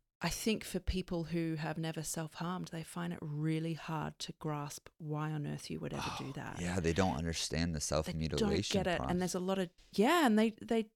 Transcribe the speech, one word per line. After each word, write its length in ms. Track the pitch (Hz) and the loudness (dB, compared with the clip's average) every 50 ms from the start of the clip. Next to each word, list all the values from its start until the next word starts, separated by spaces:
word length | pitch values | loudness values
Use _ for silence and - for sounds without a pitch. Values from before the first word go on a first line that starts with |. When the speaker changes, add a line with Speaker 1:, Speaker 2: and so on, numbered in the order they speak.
| _ _ _ - | _ _ _ -2
Speaker 1:
I 80 | - 170 | -2 -2
think 340 | - - - 226 220 - - | -2 0 0 2 0 0 0
for 160 | - - 185 | -4 -6 -6
people 440 | - - - 185 180 - 185 170 170 | -2 -2 -2 -2 -2 -2 -2 -2 -2
who 320 | 151 165 170 165 160 160 | 0 0 0 0 0 -2
have 200 | 151 156 156 156 | -2 -2 -4 -4
never 260 | - 160 160 160 160 151 | -2 -4 -4 -4 -4 -4
self-harmed, 680 | - - - 160 151 - - 170 170 180 180 170 - | -4 -4 -4 -4 -6 -6 -6 -4 -4 -4 -4 -6 -8
they 140 | - 165 160 | -8 -8 -10
find 300 | - - 180 170 175 175 | -8 -8 -6 -6 -4 -6
it 60 | - | -6
really 540 | - 156 147 147 151 160 160 160 160 165 165 | -6 -6 -4 0 0 2 2 2 0 -2 -4
hard 440 | 151 - - 160 156 151 151 151 - | -4 -6 -6 -4 -4 -4 -4 -6 -8
to 120 | - - 165 - | -10 -12 -10 -6
grasp 500 | - 160 151 147 143 147 - - - - _ - | -4 -4 -4 -4 -4 -6 -10 -12 -16 -18 _ -12
why 320 | 160 151 151 151 156 156 | -6 -4 -4 -2 -2 -2
on 160 | 156 151 147 | -2 -2 -2
earth 240 | 147 147 147 - - | -4 -4 -6 -6 -6
you 80 | 160 151 | -8 -6
would 120 | - 143 147 | -6 -6 -4
ever 180 | 143 135 - 147 - | -4 -4 -4 -4 -6
do 80 | 135 131 | -6 -6
Speaker 2:
Oh, 40 | 139 | -6
Speaker 1:
that. 260 | - - - 92 - | -8 -8 -8 -8 -6
Speaker 2:
yeah, 220 | 85 87 90 92 | -4 -2 0 2
they 140 | 82 82 85 | 2 2 4
don't 220 | 95 95 92 73 | 4 4 4 4
understand 580 | 67 82 82 82 - - - - 73 82 87 82 | 2 0 -2 -2 -2 -2 -2 0 2 2 2 0
the 40 | 73 | 0
Speaker 1:
They 40 | - | -2
don't 0 | |
Speaker 2:
self-mutilation 960 | - - 76 78 - - 80 80 78 71 73 - - - - - - - 196 | 0 2 2 2 0 -2 -2 0 0 2 2 2 4 2 2 2 2 2 2
Speaker 1:
get 80 | 185 | 2
it. 100 | 185 175 | 2 0
Speaker 2:
process. 140 | - - - | 0 0 0
Speaker 1:
And 100 | 170 180 | 2 2
there's 140 | 185 175 - | 2 2 0
a 60 | 185 | 0
lot 180 | 180 185 190 190 | 0 2 2 2
of, 100 | 185 170 _ _ - - - | 0 -2 _ _ -20 -6 2
yeah, 340 | - 202 262 330 359 311 | 4 6 6 6 6 6
and 120 | 247 214 214 | 6 8 8
they, 160 | 214 233 214 - - | 6 4 2 -2 -2
they, 240 | 220 233 226 214 220 _ | 0 2 2 2 0 _